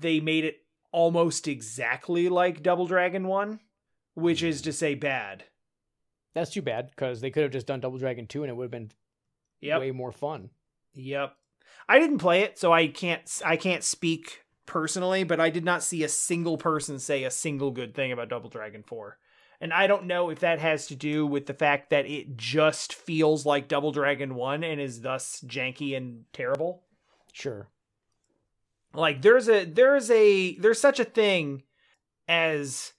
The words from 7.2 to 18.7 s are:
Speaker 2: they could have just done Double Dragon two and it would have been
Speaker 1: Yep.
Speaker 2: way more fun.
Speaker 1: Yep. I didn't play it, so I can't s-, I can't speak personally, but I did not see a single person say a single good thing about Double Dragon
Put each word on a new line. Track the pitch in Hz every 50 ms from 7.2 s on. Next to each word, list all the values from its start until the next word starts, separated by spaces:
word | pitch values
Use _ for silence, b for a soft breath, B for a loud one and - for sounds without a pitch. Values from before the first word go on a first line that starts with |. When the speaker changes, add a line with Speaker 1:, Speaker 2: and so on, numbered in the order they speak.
Speaker 2:
they | 127 135
could | - 156
have | 151 135
just | 127 127 113
done | - 139 131
Double | 131 127 131 127
Dragon | 135 131 123 123 117 -
two | - 143 151
and | 135
it | 117
would | 120 127
have | 120
been | 123 120 113 107 - _ _ _ _ _ _ _ _ _ _ _ _ _
Speaker 1:
Yep. | - 143 156 165
Speaker 2:
way | 131 135
more | 131 127 123 123
fun. | - - 143 147 156 117 95 113 - _ _ _ _ _ _ _ _
Speaker 1:
Yep. | 139 131 135 139 139 143 135 - _ _ _ _ B B B B B B -
I | 220 285
didn't | 330 294 294 208
play | 160 180 170 185
it, | 208 - - -
so | 190 170
I | 165 165 165 147
can't | - - 185 175 170 -
s-, | - - - - -
I | 160 170
can't | 160 - 185 175 - -
speak | - - - 180 165 165 160 - - - - _ _ _ _ _
personally, | - - 170 156 156 - 185 180 185 190 190 185
but | 160 170 156
I | 165 165
did | 160 175 165
not | 180 175 160
see | - - 180 160
a | 151 147
single | - - - - 175 170 165 170 160
person | 156 - 170 156 151 143 - 143 131
say | - - 143 135 131
a | 127
single | - - - 160 143 135 143 139
good | 120 127 123 110 -
thing | 143 135 127
about | 123 120 120 110
Double | 123 117 107 110
Dragon | - 113 107 107